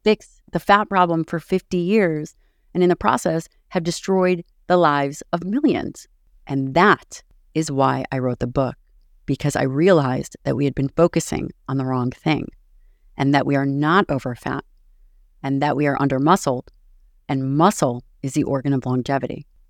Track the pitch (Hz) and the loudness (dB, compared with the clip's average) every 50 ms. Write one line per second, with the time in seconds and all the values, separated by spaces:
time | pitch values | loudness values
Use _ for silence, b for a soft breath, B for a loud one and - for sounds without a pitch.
0 | - 214 214 - - - _ _ _ _ - 165 - - 202 208 214 - 202 185 | 2 0 0 0 -2 -12 _ _ _ _ -6 -2 2 4 4 4 2 2 2 2
1 | 180 170 165 165 156 - 175 160 - - 190 185 - - 185 175 170 180 214 226 | 2 2 2 0 -2 -4 -6 -8 -4 -2 -2 -2 -2 -2 -4 -2 0 2 2 2
2 | 190 165 156 151 156 - - _ _ _ _ _ _ _ - 180 180 180 - - | 2 2 0 -2 -6 -10 -12 _ _ _ _ _ _ _ 0 2 4 4 2 2
3 | - 214 - 240 - 175 160 165 - - _ _ _ _ - 180 160 170 - - | 2 0 0 0 0 -2 -2 -2 -4 -8 _ _ _ _ -6 -4 -2 -4 -4 -4
4 | - 190 190 190 180 180 180 170 - _ _ _ _ - 180 180 170 151 143 143 | -2 -2 0 2 2 2 0 -2 -6 _ _ _ _ 0 2 4 4 4 2 2
5 | 139 139 147 - - _ - 170 170 185 208 285 302 247 143 87 - - - - | 0 -2 -6 -10 -10 _ -6 -6 -4 -4 -2 0 0 0 0 0 -4 -8 -12 -14
6 | - _ _ _ _ _ _ _ - - 135 135 135 135 135 165 190 208 170 - | -20 _ _ _ _ _ _ _ -12 -8 -6 -4 -4 -2 2 4 6 6 4 2
7 | - - - - - _ _ _ _ _ - 156 160 151 139 135 135 131 131 131 | 0 -10 -20 -20 -20 _ _ _ _ _ -4 -4 -4 -2 0 0 2 2 0 -2
8 | - - - 131 127 127 123 - 127 120 123 139 131 123 - - _ _ _ _ | -4 -6 -4 -4 -2 -4 -4 -4 -6 -4 -2 -2 -2 -2 -4 -10 _ _ _ _
9 | _ _ _ _ _ - 139 - - 147 - - 139 131 131 143 170 196 185 156 | _ _ _ _ _ -6 -4 -2 -2 -2 -2 -2 -2 -2 0 2 4 4 6 4
10 | 139 127 123 - - - - - - 139 131 127 143 139 127 - 135 139 - - | 4 2 -2 -4 -6 -10 -14 -8 -4 -4 -2 0 -2 -2 -2 -2 -4 -2 2 2
11 | 170 175 - 165 - - - - - - - _ _ - 135 135 131 131 131 127 | 2 2 2 0 -4 -4 -6 -6 -8 -8 -12 _ _ -6 -4 -4 -4 -2 -2 -2
12 | 123 127 123 - - 170 151 - - - - - _ _ _ - - _ _ _ | -2 -4 -6 -4 -2 -2 -2 -2 -4 -8 -14 -20 _ _ _ -20 -20 _ _ _
13 | _ _ _ - 139 139 143 135 135 139 139 135 139 139 139 143 147 156 175 - | _ _ _ -2 0 2 2 2 2 2 0 0 0 0 -2 0 0 2 2 2
14 | - - 143 127 - 127 120 - - 143 127 139 - _ _ _ _ _ _ _ | 2 0 -2 -4 -4 -6 -8 -8 -8 -8 -8 -8 -10 _ _ _ _ _ _ _
15 | _ _ _ _ _ _ _ _ - 135 139 139 147 147 123 139 147 143 135 - | _ _ _ _ _ _ _ _ -6 -4 -2 0 0 0 0 0 0 0 0 0
16 | 139 139 139 131 139 160 185 - - 147 123 123 - - - _ _ _ _ _ | 0 0 0 2 2 4 2 2 2 -2 -4 -4 -6 -12 -20 _ _ _ _ _
17 | _ _ _ _ _ - 139 135 131 135 139 151 170 202 - - 156 127 120 120 | _ _ _ _ _ -6 -4 -4 -2 -2 2 2 4 2 2 2 0 -2 -2 -4
18 | - _ _ _ - 135 - 151 - - 139 135 123 143 139 127 - 127 127 127 | -10 _ _ _ -10 -4 -2 -2 -2 0 -2 -2 -2 0 -2 -2 -2 -2 -2 -2
19 | 120 - 139 135 131 - - - - _ _ _ _ | -2 -2 -2 -2 -2 -4 -8 -10 -14 _ _ _ _